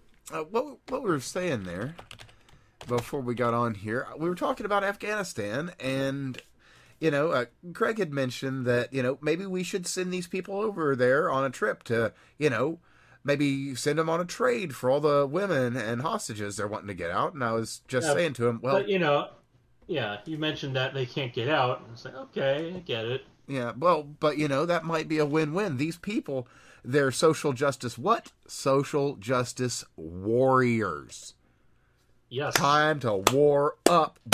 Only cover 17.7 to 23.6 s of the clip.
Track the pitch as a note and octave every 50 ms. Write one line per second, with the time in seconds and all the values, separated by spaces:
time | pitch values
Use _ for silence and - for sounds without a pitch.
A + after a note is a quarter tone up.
17.7 | - - - - C3 B2+ C3 D3+ C#3+ E3+ F3 D#3+ B2+ - A#2 A#2+ A#2 A2+ A2+ B2+
18.7 | C#3 G3 G3 G3+ G3 F#3 E3+ D3 C#3+ D3+ D#3+ - - - _ _ _ _ _ _
19.7 | _ _ - - F#3 C#3+ A#2 G#2 G#2 G#2 - D#3+ D#3+ D3+ D#3 D#3 C#3+ - - C#3
20.7 | C3 C3 C3 C3+ C#3 C#3 C3 B2+ - D#3 C3+ B2 - B2 A2+ C#3 D#3 D3 B2+ B2
21.7 | C3+ - - A2 A#2 - - B2+ - F#3+ C4+ - - - C#3 C3+ C#3 D3 E3 E3
22.7 | F3+ F3+ E3+ - B2 A2+ A2 A#2 B2+ - - - _ _ _ - C#3 C3